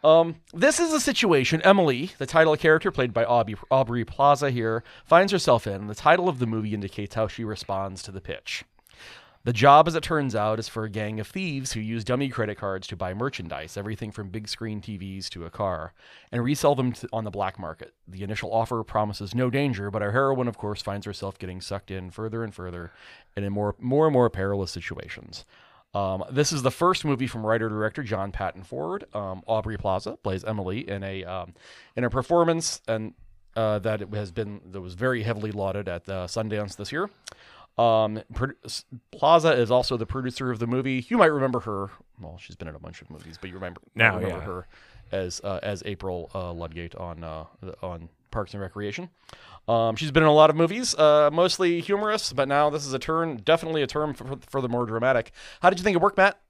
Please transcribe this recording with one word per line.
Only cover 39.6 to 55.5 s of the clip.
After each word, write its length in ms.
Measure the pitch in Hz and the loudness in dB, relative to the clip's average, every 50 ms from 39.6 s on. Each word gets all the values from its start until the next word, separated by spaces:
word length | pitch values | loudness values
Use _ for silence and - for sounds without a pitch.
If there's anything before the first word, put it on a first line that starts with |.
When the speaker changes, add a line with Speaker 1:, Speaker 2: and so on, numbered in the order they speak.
| 117 104 | 4 4
Speaker 1:
also 240 | 123 127 123 - 131 | 4 2 4 2 -2
the 100 | 113 110 | -4 -4
producer 460 | - - 135 127 127 120 - 135 123 | -4 -6 -6 -6 -6 -6 -4 -4 -4
of 80 | 123 107 | -2 -2
the 80 | 117 | -2
movie. 380 | 117 123 131 127 135 131 127 120 | -2 -2 -2 0 0 -2 -4 -2
You 100 | - 226 | 0 4
might 140 | 240 185 160 | 6 6 6
remember 300 | 151 143 135 131 123 120 | 6 4 0 2 0 -2
her. 280 | - 113 104 98 98 98 - - - _ _ - | -2 -4 -4 -4 -4 -6 -10 -18 -20 _ _ -18
Well, 180 | 95 78 82 90 | -16 -16 -16 -16
she's 160 | - - 87 | -18 -20 -16
been 100 | _ 85 | _ -14
in 80 | 80 76 | -14 -14
a 40 | 78 | -14
bunch 220 | 80 82 85 - | -16 -18 -18 -18
of 80 | - - | -18 -18
movies, 280 | 80 76 80 82 82 - | -18 -18 -18 -18 -18 -14
but 100 | - 95 | -14 -14
you 60 | 87 | -12
remember, 240 | 95 92 90 87 - _ _ _ | -10 -10 -10 -10 -14 _ _ _
Speaker 2:
Now, 200 | 110 113 113 98 | 2 2 2 4
Speaker 1:
remember 180 | 90 90 92 90 92 | 2 -2 -4 -4 -6
Speaker 2:
yeah. 40 | 80 | -8
Speaker 1:
her 240 | 82 90 92 92 - - - - - - - - - 98 | -8 -10 -10 -12 -14 -20 -20 -20 -20 -20 -20 -12 -6 -4
as, 260 | 98 92 90 - - - | -4 -4 -4 -8 -8 -6
uh, 160 | 98 95 - - | -6 -6 -4 -4
as 180 | 101 104 87 - | -6 -6 -6 -6
April, 440 | 104 101 - - 95 90 87 82 - - | -8 -8 -6 -6 -6 -6 -6 -8 -8 -8
uh, 160 | 98 92 87 | -8 -8 -8
Ludgate 440 | 87 85 85 82 80 85 85 85 - | -8 -8 -10 -10 -8 -10 -10 -10 -10
on, 280 | - 90 87 85 80 82 | -12 -12 -10 -10 -12 -12
uh, 220 | 80 78 78 80 - _ _ - 92 85 _ | -12 -10 -12 -12 -14 _ _ -16 -16 -12 _
on 280 | - 92 87 85 85 82 _ _ _ _ | -10 -10 -10 -10 -14 -18 _ _ _ _
Parks 220 | - 117 101 - - | -6 -6 -6 -6 -8
and 80 | 101 | -10
Recreation. 480 | 98 92 _ 104 104 202 202 180 175 170 _ _ _ - - - - - - - _ | -10 -8 _ -6 -6 -6 -6 -8 -12 -14 _ _ _ -20 -20 -20 -20 -20 -20 -10 _
Um, 280 | - 117 113 113 113 110 | 0 2 4 4 2 0
she's 160 | 110 156 151 | -2 -4 2
been 100 | 131 165 | 2 6
in 80 | 160 156 | 6 8
a 40 | 147 | 10
lot 180 | 156 156 156 | 10 8 8
of 40 | 151 | 8
movies, 380 | 156 165 160 196 233 - - - | 4 2 0 0 -4 -4 -4 2
uh, 380 | - 156 151 147 151 151 147 151 | 4 6 6 8 6 6 4 4
mostly 460 | 170 180 185 - - 185 170 175 170 | 4 2 2 2 2 2 2 2 0
humorous, 500 | 160 - 202 202 208 214 214 214 - - | 0 -2 -2 0 0 0 -2 -2 -2 -4
but 160 | 127 135 135 | -2 -2 0
now 220 | 135 143 147 147 151 | 2 4 4 4 4
this 160 | 143 156 143 | 2 -2 -4
is 80 | 139 131 | -4 -6
a 60 | 131 | -6
turn, 380 | - - 160 165 165 165 143 | -2 -2 -2 0 0 -2 -4
definitely 440 | 113 92 - 160 160 - 165 160 156 | -4 2 2 2 2 2 -4 -2 -2
a 60 | 139 | -2
term 260 | 120 - 151 151 151 139 | -2 -2 -4 -4 -4 -4
for, 100 | - 110 | -8 -10
for, 120 | 127 139 127 - | -10 -12 -12 -12
for 140 | - - 135 | -4 -4 -2
the 80 | 127 120 | -2 0
more 160 | 120 120 120 | -2 -2 -2
dramatic. 460 | 107 110 113 120 131 131 117 113 - - - - - | -2 -2 0 2 4 2 2 0 -2 -12 -20 -20 -20